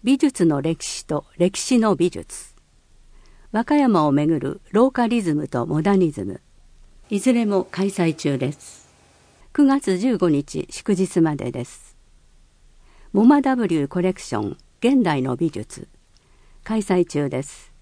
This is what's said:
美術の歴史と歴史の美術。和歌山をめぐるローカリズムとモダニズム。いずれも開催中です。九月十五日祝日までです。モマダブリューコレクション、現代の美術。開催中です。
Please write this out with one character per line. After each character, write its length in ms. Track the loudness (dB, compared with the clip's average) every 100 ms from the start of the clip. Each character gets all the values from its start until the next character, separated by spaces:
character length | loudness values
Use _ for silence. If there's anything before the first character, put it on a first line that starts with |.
美 140 | 0 2
術 260 | 2 2
の 180 | 2 2
歴 240 | -2 -4
史 220 | -8 -12 -6
と 160 | -6 -6 -2
歴 200 | -2 -2
史 180 | 0 2
の 160 | 2
美 140 | 2 -2
術。 440 | -4 -16 -20 -20 _ _ _ _ -20 -20 -20 -20 -20 -6
和 80 | -6
歌 140 | 0
山 300 | 2 4 4
を 60 | 4
め 160 | 2 2
ぐ 100 | 0
る 240 | -4 -10 -2
ロ 180 | 2 2
ー 20 |
カ 160 | 2 0
リ 140 | 0
ズ 120 | 0
ム 140 | -2 -2
と 180 | -4
モ 160 | -2 0
ダ 140 | 2
ニ 160 | 2 2
ズ 140 | -2
ム。 160 | -10 -10 _ _ -20 -20 -20 -20 -6
い 120 | -2
ず 100 | 0
れ 140 | 0
も 180 | 2 0 -2
開 160 | -4 -4
催 260 | 0 -2
中 240 | 0 -4 -2
で 140 | -4
す。 380 | -6 -18 -20 _ _ _ _ _ _ -6
九 100 | 2
月 340 | 2 2 0 -2
十 200 | 0 0
五 100 | 2
日 400 | 0 -2 -10 -10
祝 240 | -10 -2
日 280 | 0 0 2
ま 160 | 0 0
で 160 | -8
で 100 | -8
す。 320 | -12 -16 -20 _ _ _ _ _ _ _ -20 _ -20 -20 -4
モ 100 | 4
マ 180 | 6 6
ダ 140 | 2
ブ 140 | -2 0
リ 80 | -2
ュ 60 |
ー 20 | -2
コ 140 | -2
レ 120 | -2
ク 60 | -4
シ 160 | -8
ョ 60 | -6
ン、 160 | -6 -10 _ _
現 220 | 2 2
代 180 | 2 0
の 160 | -2 -2
美 140 | -4
術。 360 | -4 -14 -16 -20 -20 _ _ _ _ _ -20
開 160 | -6 -4
催 240 | 0 0
中 240 | 0 -2 -4
で 140 | -4
す。 280 | -8 -16 -20 -20